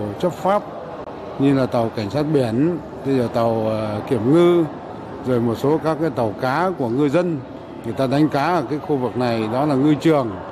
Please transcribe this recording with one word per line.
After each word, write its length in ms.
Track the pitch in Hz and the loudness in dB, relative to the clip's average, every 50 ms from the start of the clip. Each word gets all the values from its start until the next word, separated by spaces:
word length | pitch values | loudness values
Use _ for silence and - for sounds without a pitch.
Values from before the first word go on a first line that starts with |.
| 107 104 101 - | -4 -4 -4 -4
chấp 120 | - 180 - | -4 -4 -2
pháp 300 | - - 185 202 208 202 - - - - - - - - - - - - - - - | -2 0 0 0 0 -2 -4 -12 -12 -12 -12 -12 -12 -12 -12 -14 -12 -12 -10 -4 0
như 160 | 135 139 139 | 2 4 4
là 120 | 135 127 | 4 2
tàu 240 | 117 - 123 113 113 - | 0 0 0 0 -2 -2
cảnh 140 | - 107 98 | -4 -6 -4
sát 160 | 95 147 151 147 156 | -2 -2 0 2 2
biển, 460 | 143 127 113 110 120 147 175 180 147 - - - - - | 2 2 2 2 2 2 2 0 -2 -6 -10 -12 -8 -4
bây 100 | 139 135 | 0 0
giờ 120 | 131 120 113 117 | 0 0 0 0
tàu, 320 | 123 117 117 113 113 110 110 | 2 2 2 2 2 0 0
ờ, 320 | 110 107 110 107 104 104 104 - | 0 -2 -2 -4 -4 -4 -4 -2
kiểm 240 | 135 113 104 123 151 | -2 0 2 4 6
ngư, 300 | 170 175 175 175 175 165 147 - - - - - - - - - - - | 6 6 6 6 4 2 0 -4 -10 -12 -12 -12 -12 -12 -12 -12 -8 -2
rồi 140 | 123 127 120 | 0 0 2
một 140 | 117 120 113 | 2 0 0
số 240 | - - 139 156 156 139 | 2 2 2 2 2 2
các 120 | 156 160 139 | 0 -2 0
cái 100 | 165 160 | 0 -2
tàu 240 | 123 117 117 110 98 - | 0 0 0 -2 -2 -2
cá 300 | - 127 131 156 175 190 180 - | -2 0 0 0 0 0 -2 -2
của 100 | 139 113 | -2 -2
ngư 200 | 117 135 151 143 | 0 2 2 2
dân, 300 | 131 175 180 180 160 135 117 - - - - - - - - | 2 2 2 0 -2 -4 -6 -10 -14 -14 -14 -14 -14 -10 -8
người 100 | 117 110 | -6 -2
ta 120 | - 135 | -2 0
đánh 220 | 127 131 143 156 147 | 2 2 4 4 4
cá 160 | - 143 139 | 2 2 0
ở 180 | 160 180 170 131 113 | 2 0 0 0 -2
cái 80 | 151 147 | -4 -4
khu 180 | 131 - 151 | -2 -2 0
vực 200 | 135 127 117 95 | 0 0 -2 -2
này, 320 | 120 123 120 117 113 110 107 113 | 0 0 0 0 0 0 0 0
đó 140 | 127 143 | 0 2
là 80 | 156 143 | 2 2
ngư 200 | 131 139 151 151 | 4 4 4 4
trường 360 | 139 - 165 156 143 127 113 95 90 - - | 4 4 4 4 4 2 0 -4 -8 -10 -12